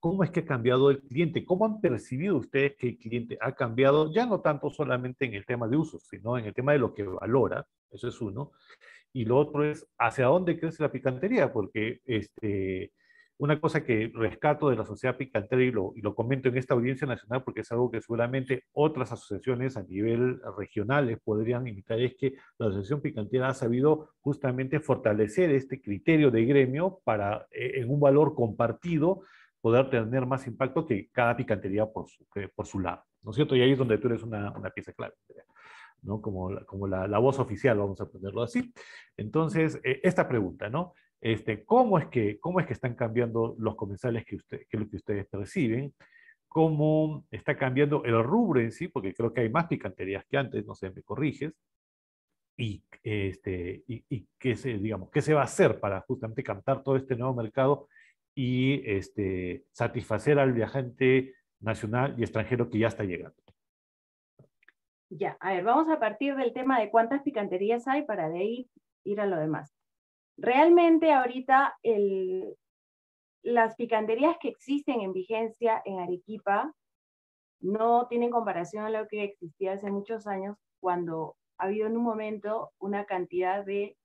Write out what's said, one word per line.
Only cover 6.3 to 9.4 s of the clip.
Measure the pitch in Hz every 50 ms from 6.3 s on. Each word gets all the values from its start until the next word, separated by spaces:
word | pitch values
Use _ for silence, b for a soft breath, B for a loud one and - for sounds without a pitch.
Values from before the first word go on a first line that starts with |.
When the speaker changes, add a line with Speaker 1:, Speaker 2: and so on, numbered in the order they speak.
| 123
Speaker 1:
en | 127 110
el | 104 98
tema | - 123 143 147
de | 147
lo | 123 104 -
que | - 104
valora, | 95 92 92 - 101 117 135 117 92 90 - - _ _ _ _ _
eso | - 101 - 123
es | 117 -
uno. | 120 101 95 - 147 - b b b b b b b b b b b b _
Y | 135 113
lo | 107 123
otro | 135